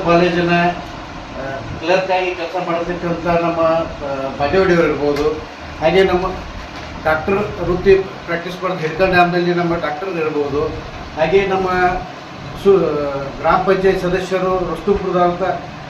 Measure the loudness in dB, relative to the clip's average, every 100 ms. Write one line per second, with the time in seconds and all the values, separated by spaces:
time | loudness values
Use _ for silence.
0 | 4 4 4 2 2 2 2 -2 -8 -14
1 | -14 -14 -12 -10 -8 -8 -8 -6 0 2
2 | 2 0 0 -4 -6 -4 -2 -2 -2 -4
3 | -4 -2 0 0 0 2 2 2 -2 -6
4 | -6 -4 -6 -2 2 4 4 4 4 2
5 | 0 2 0 -2 -10 -14 -14 0 4 6
6 | 6 4 0 -6 -10 -12 -12 -12 -12 -4
7 | 0 0 0 0 -2 -4 -2 2 6 6
8 | 4 -8 -6 -6 -6 -6 -4 -2 -2 0
9 | 2 4 4 4 2 2 0 0 -2 -4
10 | -4 -2 -2 -2 -2 0 -2 -4 -10 -12
11 | -8 -2 4 4 4 0 0 2 2 0
12 | -6 -14 -16 -14 -12 0 4 6 4 -2
13 | -4 -4 -8 -2 2 2 2 2 2 2
14 | 0 -2 -2 -2 0 0 -2 -4 0 0
15 | 0 2 2 2 -2 -4 -6 -14